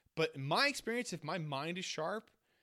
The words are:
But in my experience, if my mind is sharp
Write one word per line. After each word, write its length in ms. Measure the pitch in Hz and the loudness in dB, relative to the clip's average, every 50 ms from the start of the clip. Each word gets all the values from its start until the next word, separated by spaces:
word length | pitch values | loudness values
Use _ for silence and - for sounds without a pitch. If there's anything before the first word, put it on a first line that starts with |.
| _ _ _ | _ _ _
But 160 | - 160 156 160 | 0 0 2 0
in 60 | 143 135 | -2 -2
my 240 | 139 165 220 269 285 | 2 4 4 4 4
experience, 460 | 277 - - 220 226 247 247 - 180 | 2 0 -2 0 0 0 0 -2 -4
if 100 | 156 - | -6 -4
my 140 | 147 190 185 | -4 -2 -2
mind 400 | 156 151 139 135 147 165 180 185 | -2 -2 -2 -2 -2 -2 -4 -4
is 80 | 180 | -4
sharp 440 | - - - 156 170 202 226 - _ _ _ _ _ _ _ | -4 -2 -2 -2 0 -2 -4 -6 _ _ _ _ _ _ _